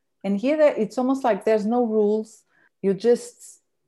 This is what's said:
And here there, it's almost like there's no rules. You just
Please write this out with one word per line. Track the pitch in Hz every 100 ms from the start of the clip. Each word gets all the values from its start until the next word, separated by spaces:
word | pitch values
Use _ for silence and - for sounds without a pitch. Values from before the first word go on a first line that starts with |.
| _ _
And | 196 202
here | 247 311
there, | 294
it's | - 214 -
almost | 254 269
like | 247 196
there's | 220 220 208
no | 247
rules. | 240 214 208 214 220 - _ _ _ _
You | 196
just | 190 233 240 - - - - _ _